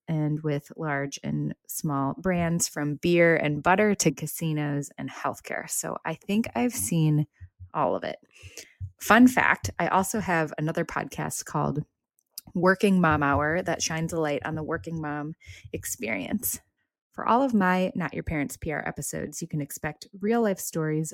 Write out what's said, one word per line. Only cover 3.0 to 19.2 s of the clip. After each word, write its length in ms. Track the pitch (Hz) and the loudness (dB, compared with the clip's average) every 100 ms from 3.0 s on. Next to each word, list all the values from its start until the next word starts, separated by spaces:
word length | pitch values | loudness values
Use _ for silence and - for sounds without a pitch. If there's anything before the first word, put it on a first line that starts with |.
| 175 170 170 165 | 2 6 6 6
and 260 | 151 147 | 2 0
butter 320 | 143 185 214 | 2 4 4
to 160 | 196 165 | 4 2
casinos 800 | 139 151 - 165 151 147 143 143 - | 0 -8 -4 -2 -2 -2 -2 -6 -8
and 140 | 135 | -10
healthcare. 580 | - - - - - 165 | -6 -6 -6 -8 -8 -6
So 280 | - - - | -6 -6 -6
I 120 | - 160 | -6 -8
think 320 | - 202 226 - | -2 0 0 0
I've 180 | 247 | -2
seen 540 | - - 170 156 151 147 _ - _ 92 - | -2 0 4 6 4 2 _ -20 _ -10 -2
all 200 | 135 92 | 0 0
of 80 | |
it. 140 | 85 - _ _ - - - _ - _ | -4 -10 _ _ -20 -20 -20 _ -16 _
Fun 280 | - 214 247 | 4 8 8
fact, 420 | 254 - 170 - - | 8 2 0 -2 -2
I 80 | 175 | 2
also 340 | 185 190 220 | 2 0 -2
have 320 | 185 165 156 - | 0 0 0 -2
another 260 | 151 165 | -2 -2
podcast 640 | 170 - - - 156 - - | -2 -4 -6 -6 -6 -6 -6
called 380 | 151 147 143 - _ _ _ _ - - | -2 0 -2 -4 _ _ _ _ -20 -8
Working 460 | 180 175 190 208 185 | 2 4 6 4 6
Mom 240 | 170 151 | 4 4
Hour 380 | 143 139 147 170 | 4 4 2 0
that 200 | 175 160 | -2 -2
shines 300 | - 160 165 | -2 -2 -2
a 80 | 165 | 0
light 220 | 151 147 - | 0 0 -2
on 80 | |
the 80 | 160 | -6
working 380 | 156 160 - 165 | -4 -4 -4 -6
mom 320 | 151 147 147 165 - - - | -6 -6 -8 -10 -16 -20 -10
experience. 880 | - - - - 98 - 208 - - _ _ _ _ _ | -10 -8 -8 -6 -6 -4 -4 -4 -8 _ _ _ _ _
For 120 | - - | -6 2
all 160 | 233 | 4
of 120 | 269 | 4
my 380 | 226 185 185 185 - | 4 4 2 0 -2
Not 180 | 165 | -6
Your 100 | - | -6
Parents 340 | - 156 139 - | -4 -4 -4 -6
P 120 | 165 | -6
R 160 | 147 - | -4 -6
episodes, 560 | - 143 156 | -8 -8 -6